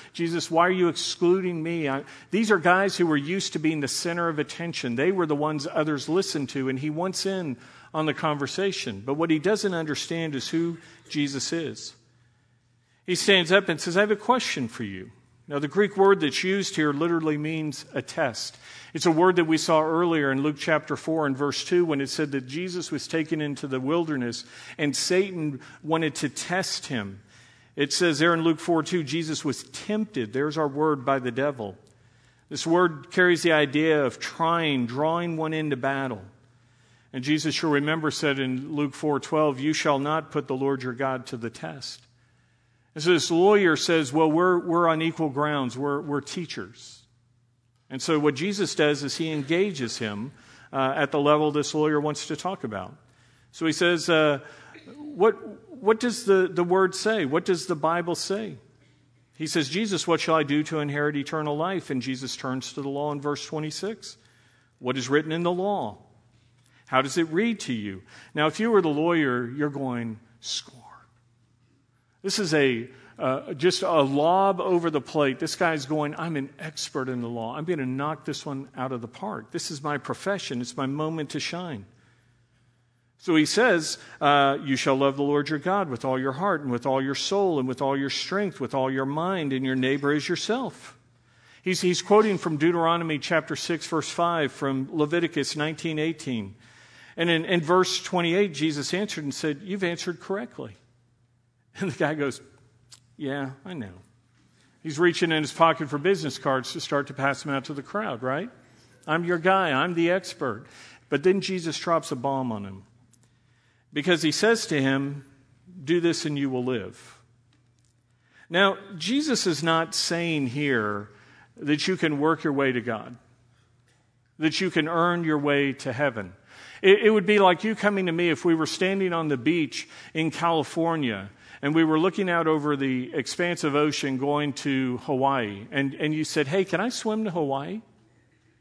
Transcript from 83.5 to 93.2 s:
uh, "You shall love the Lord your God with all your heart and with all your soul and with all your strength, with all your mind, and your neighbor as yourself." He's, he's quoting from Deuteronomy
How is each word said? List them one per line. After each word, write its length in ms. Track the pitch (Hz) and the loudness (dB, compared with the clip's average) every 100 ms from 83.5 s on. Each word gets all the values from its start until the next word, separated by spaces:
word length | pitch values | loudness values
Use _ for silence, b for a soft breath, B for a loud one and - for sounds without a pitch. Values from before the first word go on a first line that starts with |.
| - 247 175 151 - B B | 4 4 4 0 -8 B B
uh, 380 | 147 143 139 147 | 4 4 4 2
"You 140 | 143 | -2
shall 220 | 131 151 135 | 0 2 4
love 200 | 139 139 | 2 2
the 60 | |
Lord 280 | 143 143 143 | 2 2 0
your 100 | 156 | -2
God 280 | 180 202 175 | 0 0 -2
with 160 | 120 | -4
all 140 | 135 131 | -2 -2
your 140 | 135 | -2
heart 300 | 135 202 165 | -2 0 0
and 80 | 139 | -2
with 120 | 120 | -2
all 160 | 139 135 | 0 0
your 140 | 135 | 0
soul 460 | 135 - 196 196 151 | -4 -2 2 2 2
and 80 | 127 | -2
with 120 | 123 | -2
all 160 | 135 139 | -2 0
your 140 | 139 | -2
strength, 480 | - - 190 202 - | -4 -4 -2 -2 -4
with 160 | 123 | -4
all 160 | 135 131 | -2 0
your 160 | 135 135 | 0 -2
mind, 460 | 151 175 190 147 | -2 -2 -2 -2
and 120 | 131 | -2
your 120 | 131 131 | 0 0
neighbor 340 | 131 139 143 | 0 2 2
as 180 | 147 143 | 0 0
yourself." 680 | 170 - 233 226 - - - _ _ b b b b | -4 -2 -2 -4 -10 -18 -20 _ _ b b b b
He's, 200 | 185 185 | -4 0
he's 200 | 180 180 | 2 0
quoting 360 | - 208 220 185 | 6 6 6 2
from 180 | 175 151 | -2 2
Deuteronomy 640 | 165 170 165 170 165 151 | 2 4 2 2 0 -4